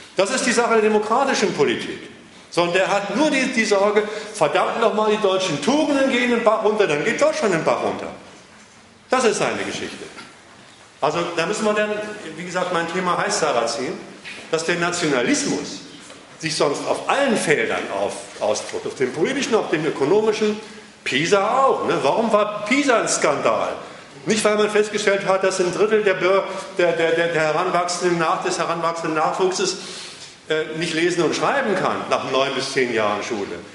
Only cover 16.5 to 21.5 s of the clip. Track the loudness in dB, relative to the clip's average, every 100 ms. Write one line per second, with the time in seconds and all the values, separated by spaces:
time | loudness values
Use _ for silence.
16.5 | 0 0 0 -2 -2 0 0 2 0 2
17.5 | 0 2 -2 -4 -4 -4 -6 -12 -4 -2
18.5 | -2 -4 -8 -8 -2 -2 0 -2 0 0
19.5 | 0 2 0 -2 0 2 4 4 2 0
20.5 | -2 -10 -18 -20 -12 -2 0 4 2 4